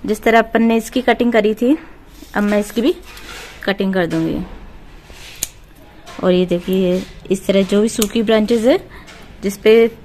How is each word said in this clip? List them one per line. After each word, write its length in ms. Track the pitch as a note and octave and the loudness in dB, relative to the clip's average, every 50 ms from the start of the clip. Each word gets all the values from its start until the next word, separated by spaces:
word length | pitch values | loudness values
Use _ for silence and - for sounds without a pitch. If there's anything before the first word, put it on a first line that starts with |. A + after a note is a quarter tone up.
जिस 220 | - F#3+ G#3+ G#3+ - | -2 -4 -4 0 0
तरह 160 | A#3 A3+ A3+ | 4 4 4
अपन 240 | A3+ A3+ - A3+ A3+ | 4 4 2 2 2
ने 140 | A3+ A3+ | 4 2
इसकी 240 | A3+ A3 - - B3+ A#3+ | 2 0 -2 -4 -2 0
cutting 300 | - A#3+ A#3 B3 A#3+ A#3 | 0 2 2 2 2 2
करी 200 | A3+ G3+ A3 A3 | 2 2 2 0
थी, 220 | - A#3+ A#3+ D4 D#4+ - - - - - - - - - - - | 0 2 2 2 0 -2 -14 -20 -20 -20 -20 -20 -20 -20 -8 -4
अब 80 | G#3 G#3 | -2 0
मैं 160 | G#3 G#3 G#3 | 0 0 0
इसकी 200 | G#3 G#3 - - | -2 -2 -4 0
भी 140 | A3 C#4+ F4+ - - - - - - - - - - - - - - | 0 0 0 -2 -8 -18 -20 -18 -18 -16 -16 -16 -16 -18 -18 -8 -6
cutting 280 | - G3 G3 G3 F#3+ F#3+ | -6 -2 -2 -2 -2 0
कर 120 | F#3+ F3 | 0 -2
दूंगी। 300 | E3 E3 E3 E3 D#3+ C#3 D3 F3+ - - - - - - - - - - - - - - - - - - - - - - - - - - - - - - - - - - - | 0 -2 -2 -2 -2 -4 -4 -6 -10 -12 -16 -18 -18 -20 -20 -20 -20 -20 -20 -20 -20 -20 -20 -18 -18 -10 -10 -10 -10 -10 -20 -20 -20 -20 -20 -20 -20 -20 -20 -20 -18 -12 -4
और 140 | - F#3 F3+ | 0 2 2
ये 140 | F3+ F#3 | 2 2
देखिए, 480 | F3 F3+ F3 F3 - F#3 F#3+ F#3+ F3+ F3+ F#3 F#3+ - - - - - | 0 -2 -4 -2 -2 -2 0 0 0 0 -2 -4 -8 -16 -20 -6 -4
इस 160 | F#3 G3 - | -4 -4 -2
तरह 160 | - F#3+ G3 G3 | 0 2 2 2
जो 180 | F#3 G3+ G3+ G#3+ | 2 2 2 2
भी 60 | A3+ | 0
सूखी 340 | - - A3 G3+ - A#3 A3+ | 0 0 -2 0 0 -2 0
branches 420 | G#3 A3+ A3 G#3+ G3+ A#3 A#3 G#3+ | 2 2 2 2 2 0 2 4
है, 140 | A#3+ D4+ F#4+ - - - - - - - - - - - - - | 2 2 2 0 -8 -20 -20 -20 -20 -20 -20 -20 -20 -18 -6 -6
जिस 140 | G3 G3+ | -6 -6
पे 300 | - - A3 A3 A#3 A3+ A#3 A3 - - | 0 4 6 6 6 6 4 2 -6 -20